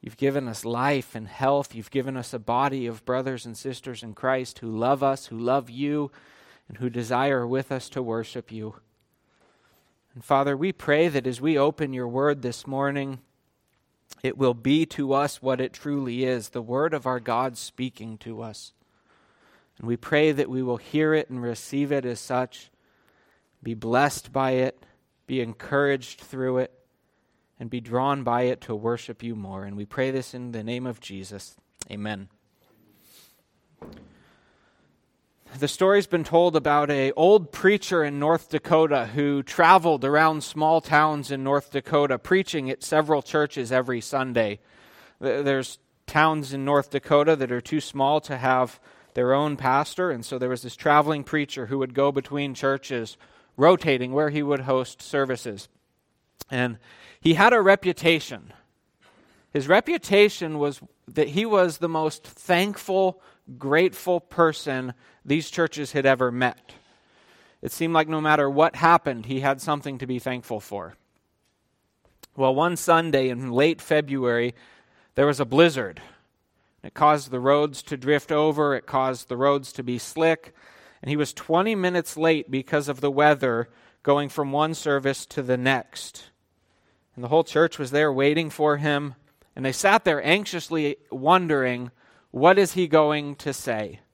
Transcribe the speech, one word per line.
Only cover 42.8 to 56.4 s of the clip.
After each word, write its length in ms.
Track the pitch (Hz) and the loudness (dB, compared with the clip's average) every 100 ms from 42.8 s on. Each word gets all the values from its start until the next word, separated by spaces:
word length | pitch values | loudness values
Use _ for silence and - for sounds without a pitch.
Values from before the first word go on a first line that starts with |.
several 400 | - 156 151 151 | 0 0 2 0
churches 500 | - 156 147 - 120 | 0 -2 -2 -4 -2
every 300 | 127 127 123 | 0 0 -6
Sunday. 560 | - 139 131 120 110 104 _ _ - - - _ | -4 -4 -2 0 0 -4 _ _ -20 -20 -20 _
Th-, 240 | 131 123 143 | -4 -2 0
there's 320 | 135 127 - _ _ - | -2 -4 -14 _ _ -2
towns 460 | 147 156 156 135 | 4 4 2 -4
in 120 | 135 135 | -6 2
North 240 | 143 139 | 2 2
Dakota 460 | 139 - 147 147 156 | -6 2 4 4 2
that 160 | 131 | 0
are 100 | 123 | -4
too 200 | - 156 | -4 -6
small 380 | - 139 135 151 | -6 -2 0 0
to 140 | - 135 | -2 -4
have 440 | 127 127 123 - _ _ _ | 0 2 0 -4 _ _ _
their 180 | - 123 | -4 0
own 260 | 135 151 143 | 2 0 -2
pastor, 520 | 135 139 151 - 180 | 0 0 0 -4 -4
and 160 | 127 117 | -4 -8
so 140 | 131 | -6
there 100 | 127 | -4
was 140 | 123 | -6
this 120 | 123 - | -10 -4
traveling 480 | 151 147 147 151 | 4 4 4 -2
preacher 440 | 139 156 143 - 113 | -2 -4 -4 -8 -6
who 100 | 139 | -4
would 160 | 127 | -4
go 180 | 127 139 | 0 0
between 440 | 139 131 143 143 127 | 0 -6 -6 -6 -4
churches, 600 | 139 135 - 123 113 - _ _ _ - | -2 -2 -4 -8 -8 -12 _ _ _ 4
rotating 560 | 151 180 160 131 127 | 6 6 2 0 0
where 160 | 135 151 | 0 0
he 120 | 147 | -2
would 200 | 143 143 | -2 -2
host 400 | 131 131 127 - | 0 0 -2 -10
services. 640 | - 147 135 127 120 98 - _ _ _ _ _ _ _ | -6 -2 -2 -4 -6 -12 -16 _ _ _ _ _ _ _